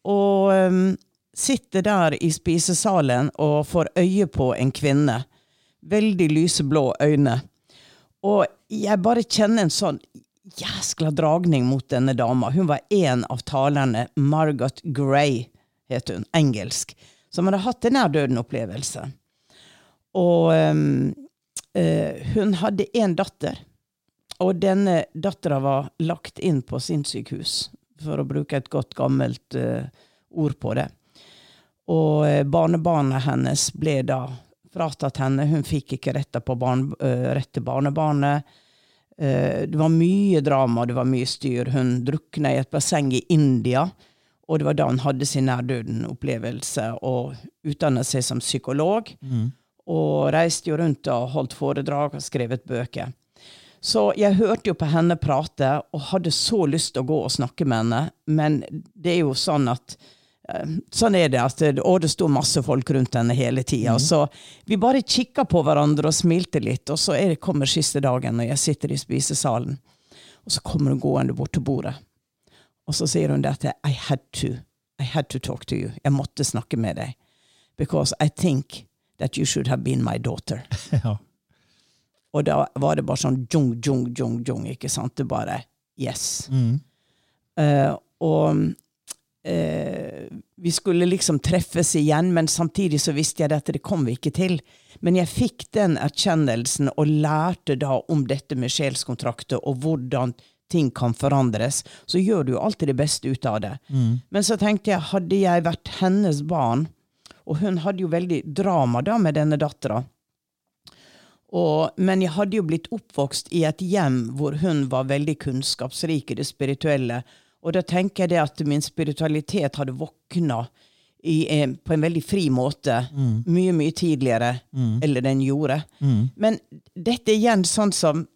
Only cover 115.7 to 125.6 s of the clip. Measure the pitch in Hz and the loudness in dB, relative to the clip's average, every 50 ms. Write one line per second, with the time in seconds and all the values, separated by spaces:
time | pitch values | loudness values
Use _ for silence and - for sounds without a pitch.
115.7 | - - - 135 - - - 156 160 147 - - 127 107 131 - - _ 143 135 | -6 -6 -6 -10 -8 -6 -4 -2 -2 -2 -2 -4 -6 -6 -6 -8 -6 _ -4 -4
116.7 | 135 131 - 156 147 139 131 123 117 123 127 _ - _ _ _ _ _ _ 165 | -4 -2 0 0 0 0 0 -2 -4 -6 -8 _ -20 _ _ _ _ _ _ -2
117.7 | 170 185 175 - 175 180 190 196 - - 185 175 175 170 156 147 - - 160 143 | -2 -2 -2 0 0 0 0 0 -2 -2 -2 0 2 2 0 0 -2 -4 -2 0
118.7 | 147 147 151 - _ - 160 147 147 - 160 160 151 151 151 - - 202 156 139 | 0 0 -2 -4 _ -4 -4 -4 -2 -2 -2 -2 -2 -2 -4 -4 -4 -2 -2 -2
119.7 | - - 143 131 127 131 151 151 _ _ _ _ - 175 170 156 123 113 117 117 | -4 -4 -6 -6 -6 -8 -10 -12 _ _ _ _ -4 -2 0 0 0 -2 -6 -8
120.7 | _ _ _ _ _ _ _ _ _ _ _ 165 160 156 160 - 151 151 147 131 | _ _ _ _ _ _ _ _ _ _ _ 0 0 2 2 2 2 2 2 0
121.7 | 131 - _ - 170 156 151 165 170 165 143 - - 202 180 147 131 127 127 139 | -2 -6 _ -2 0 2 2 2 0 -2 -2 -2 -2 0 2 2 2 2 2 0
122.7 | 143 _ - 147 120 117 127 131 151 139 135 123 110 107 117 175 170 180 185 185 | -2 _ -2 0 0 0 -2 -4 -4 -2 0 2 2 0 0 2 2 2 4 2
123.7 | 180 160 151 156 160 - - 170 156 131 135 127 117 113 120 120 123 123 _ _ | 2 2 0 0 -2 -2 0 0 0 2 2 0 2 2 0 0 -2 -4 _ _
124.7 | - 131 127 117 107 117 131 151 143 127 127 135 135 135 135 131 139 143 | -4 -2 0 0 0 0 0 0 0 2 0 0 2 2 2 0 0 0